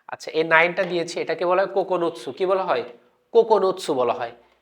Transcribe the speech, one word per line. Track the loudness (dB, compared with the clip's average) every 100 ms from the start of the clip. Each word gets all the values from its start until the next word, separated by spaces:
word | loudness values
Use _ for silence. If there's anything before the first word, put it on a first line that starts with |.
| -16
আচ্ছা, | -16 -6
এই | -2
নাইনটা | 2 4 4 2
দিয়েছি, | -2 -2 -4 -4
এটাকে | -4 -2 0
বলা | 2
হয় | 0
কোকোনোৎসু। | 0 -2 0 -2 -4 -10
কি | -4 -2
বলা | 0
হয়? | 0 -2 -4 -12 _ _ _
কোকোনোৎসু | 2 4 4 4 0 -2
বলা | 0 0
হয়। | 0 -6 -12 _ _